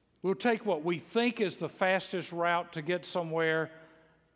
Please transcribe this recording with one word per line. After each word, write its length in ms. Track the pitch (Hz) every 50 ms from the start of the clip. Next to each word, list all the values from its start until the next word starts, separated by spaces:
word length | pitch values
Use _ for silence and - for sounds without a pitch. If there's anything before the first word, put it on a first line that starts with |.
| _ _ _ _
We'll 140 | - 185 190
take 320 | 190 - 247 226 208 -
what 180 | 208 180 151 151
we 140 | 175 175 156
think 420 | - - - 226 233 247 233 233
is 160 | 214 175 -
the 140 | - 170 147
fastest 640 | - - 190 185 190 185 - - - 180 151 -
route 420 | 170 170 170 170 175 175 170 - -
to 80 | 165
get 240 | 147 160 180 175 180
somewhere, 640 | - - 185 170 160 160 165 160 160 160 160 156 - - - - - - - - _ _ _ _ _ _